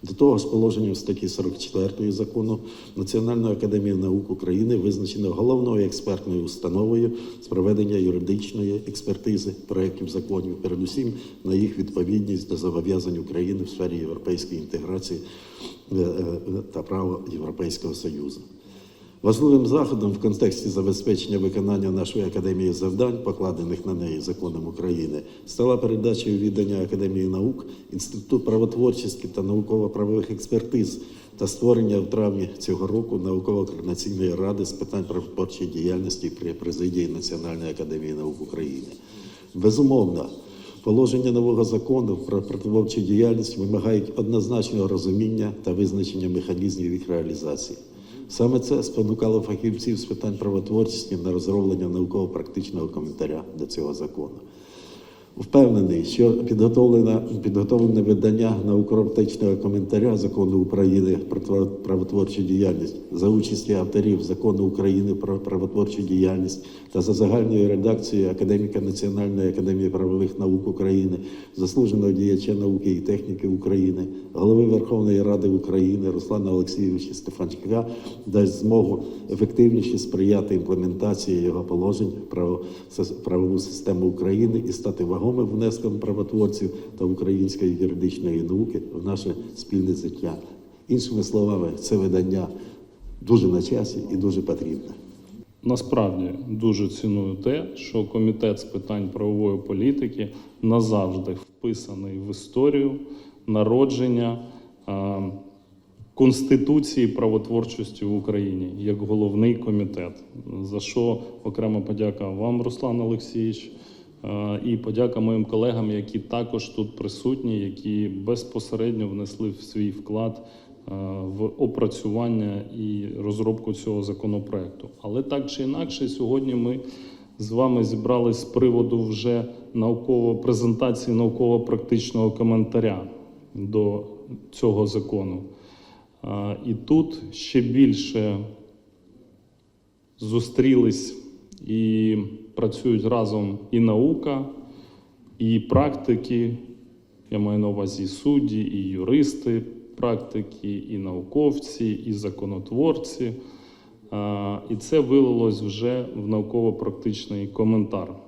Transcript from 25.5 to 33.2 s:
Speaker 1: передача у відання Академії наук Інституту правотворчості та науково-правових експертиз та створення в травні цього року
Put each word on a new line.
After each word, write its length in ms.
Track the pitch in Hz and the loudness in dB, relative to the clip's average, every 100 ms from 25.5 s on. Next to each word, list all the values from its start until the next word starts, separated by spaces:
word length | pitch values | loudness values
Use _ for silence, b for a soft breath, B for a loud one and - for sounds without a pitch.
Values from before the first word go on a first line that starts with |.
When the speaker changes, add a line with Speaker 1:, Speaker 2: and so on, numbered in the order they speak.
| - 123 123 | 0 2 4
Speaker 1:
передача 540 | 113 110 113 110 - | 2 2 2 0 0
у 20 | |
відання 500 | 101 104 98 101 98 | 0 2 2 0 0
Академії 440 | 92 95 98 95 92 | -2 -2 0 0 0
наук 400 | 92 107 - - B B | 0 0 -2 -10 B B
Інституту 480 | 95 - 107 107 131 | -10 -8 -10 0 0
правотворчості 880 | - 110 113 117 123 117 104 - 90 | 2 2 2 4 2 2 -4 -8 -8
та 140 | - | -6
науково-правових 880 | 95 104 104 110 101 101 101 107 - | 0 0 0 0 0 -2 0 0 -2
експертиз 680 | 107 - 113 - 123 107 - B B B - | -8 -2 -2 0 0 0 -4 B B B -6
та 100 | 95 | -6
створення 540 | - 120 113 107 101 | 2 4 4 4 2
в 100 | 92 | 0
травні 380 | - 104 98 90 - | 0 0 0 -4 -6
цього 280 | - 90 92 | -4 -4 0
року 320 | 107 113 104 | -2 -2 -4